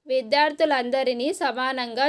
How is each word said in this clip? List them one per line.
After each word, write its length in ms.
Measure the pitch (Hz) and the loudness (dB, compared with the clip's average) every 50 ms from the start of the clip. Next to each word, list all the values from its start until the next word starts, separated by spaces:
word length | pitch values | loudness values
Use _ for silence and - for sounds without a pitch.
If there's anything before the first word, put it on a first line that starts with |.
| _ 302 | _ -4
విద్యార్థులందరినీ 1200 | 262 262 233 214 277 285 302 302 294 302 320 302 285 262 240 247 254 269 262 247 247 240 254 302 392 | -2 -2 -2 0 2 2 2 2 2 2 2 2 2 0 0 0 -2 0 0 0 -2 0 -2 -2 -2
సమానంగా 760 | - 349 269 220 254 254 262 262 254 247 233 226 240 277 | -2 -2 -4 -2 -2 -4 -2 -2 -4 -6 -6 -2 0 0